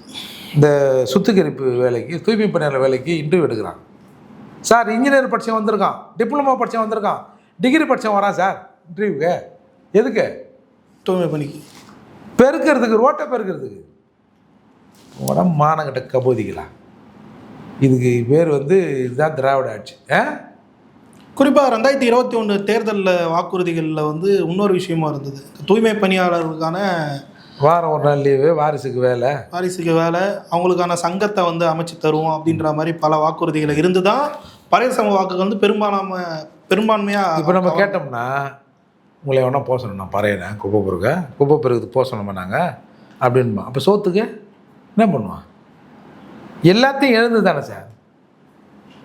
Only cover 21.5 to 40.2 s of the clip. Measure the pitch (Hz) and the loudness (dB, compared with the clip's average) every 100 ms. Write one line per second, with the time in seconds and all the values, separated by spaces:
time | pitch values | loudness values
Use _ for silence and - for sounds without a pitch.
21.5 | 294 269 226 262 277 240 240 247 233 214 | 4 4 4 2 2 2 2 2 0 -2
22.5 | 196 202 220 220 208 185 180 170 165 185 | -2 0 0 0 0 2 2 0 -2 -2
23.5 | 185 170 165 156 156 151 156 190 196 165 | -2 -2 -2 -2 -2 -2 -2 0 0 0
24.5 | 180 202 180 - 165 156 147 139 139 - | 0 0 0 -2 -2 -2 -4 -8 -12 -16
25.5 | - 151 214 226 208 196 190 180 170 160 | -8 0 2 2 2 2 2 2 0 -2
26.5 | 156 160 175 196 175 147 139 - - - | -4 -4 -2 -2 -2 -4 -6 -12 -20 -20
27.5 | - 143 170 165 151 147 143 139 135 147 | 0 2 4 2 0 2 2 2 4 4
28.5 | 160 151 143 131 120 127 120 123 143 - | 2 0 -2 -6 0 0 2 0 -2 -6
29.5 | 175 185 180 165 165 165 170 196 196 - | -6 -6 -4 0 2 2 0 -2 -4 -4
30.5 | 170 180 175 175 175 170 185 208 202 175 | -2 0 0 0 -2 -2 -2 -2 0 0
31.5 | 165 170 160 165 - 156 156 160 156 156 | 2 0 0 -4 -4 0 0 0 -2 -2
32.5 | 160 156 151 160 165 151 156 156 160 165 | -2 -2 -2 -2 -2 0 2 0 0 -2
33.5 | 156 151 147 175 185 190 240 294 - - | 0 0 2 2 2 2 2 0 -6 -16
34.5 | - _ 190 247 233 214 196 185 180 190 | -20 _ 2 2 0 2 2 0 -2 -2
35.5 | 208 202 214 208 202 190 180 175 160 156 | 2 2 2 0 -2 -4 -6 -8 -8 -12
36.5 | - - 190 220 214 202 202 190 160 156 | -14 -2 0 2 0 0 0 0 0 2
37.5 | 185 180 165 196 190 143 120 123 139 139 | 2 2 2 0 -2 -6 -8 -6 -6 -6
38.5 | 127 _ _ _ _ _ _ 143 131 127 | -12 _ _ _ _ _ _ -2 0 2
39.5 | 139 120 127 113 95 90 98 | 0 -2 -4 -4 -10 -6 -2